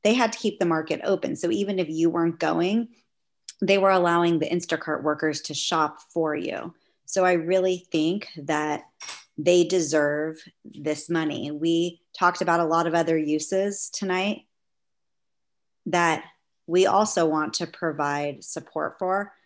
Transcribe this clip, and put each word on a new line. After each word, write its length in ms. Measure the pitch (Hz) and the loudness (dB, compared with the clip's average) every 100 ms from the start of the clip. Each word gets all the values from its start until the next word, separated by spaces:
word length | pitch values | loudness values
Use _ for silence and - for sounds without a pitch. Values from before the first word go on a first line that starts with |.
they 100 | 208 | 2
had 180 | 247 339 | 4 2
to 60 | 330 | 0
keep 200 | 214 - | -4 -2
the 80 | 175 | 0
market 340 | 160 156 156 | 0 -2 -4
open. 320 | - 190 - 160 | -2 -2 -2 -4
So 140 | 170 | -2
even 280 | 185 196 190 | -2 -2 -2
if 100 | 160 | -4
you 200 | 160 165 | 0 0
weren't 300 | 170 170 165 | 2 0 0
going, 500 | 156 165 175 214 233 _ _ _ _ _ - - | -2 0 2 0 -2 _ _ _ _ _ -18 -6
they 180 | 175 196 | 2 4
were 120 | 190 | 4
allowing 480 | 185 175 170 175 165 | 4 4 4 4 2
the 100 | 156 | 0
Instacart 540 | 175 - 160 - 151 | -2 -2 -4 -4 -4
workers 380 | 151 151 156 143 | -2 0 -2 -4
to 120 | - | -6
shop 440 | 143 - 165 151 - - | -6 -2 0 0 -4 -10
for 220 | - 160 | -4 -2
you. 380 | 151 - - - - _ _ | -2 -4 -6 -10 -14 _ _
So 200 | - - | -8 0
I 80 | 185 | 2
really 540 | 175 160 185 185 180 - | 2 2 0 0 -2 -4
think 380 | 160 156 196 - 165 | 0 0 -2 -6 -12
that 480 | 143 151 151 147 - - - - - - | -4 -2 -2 -4 -8 -20 -16 -16 -16 -4
they 280 | 156 175 | 4 4
deserve 720 | 170 185 151 156 147 147 156 160 - _ | 4 2 2 2 2 0 -4 -8 -18 _
this 460 | - - 147 147 - | -20 -10 -6 -4 -2
money. 400 | 165 156 143 143 | -2 -2 -4 -6
We 500 | 147 165 165 170 - _ - | -4 0 0 0 -6 _ 0
talked 220 | 180 175 | 2 2
about 200 | 180 170 | 0 2
a 40 | |
lot 220 | 165 165 170 | 2 2 2
of 80 | |
other 240 | 165 165 165 | 2 2 0
uses 720 | 151 151 - 190 196 202 - | 0 -2 0 -2 -2 -4 -8
tonight 520 | - 196 185 196 214 _ _ _ _ _ _ _ _ _ _ _ _ _ _ - | -6 -4 -2 -2 -4 _ _ _ _ _ _ _ _ _ _ _ _ _ _ -2
that 380 | 175 170 160 - _ _ _ - | 2 4 2 -4 _ _ _ -2
we 200 | 175 185 | 4 4
also 400 | 196 214 - 165 | 4 2 2 2
want 280 | 156 156 | 2 -2
to 120 | - 175 | -4 -8
provide 800 | - 170 143 143 143 147 139 | -6 -6 -2 -2 -2 -4 -8
support 520 | - - - 160 156 - | -10 -12 -10 -6 -6 -4
for, 340 | 185 190 202 _ | -2 -2 -4 _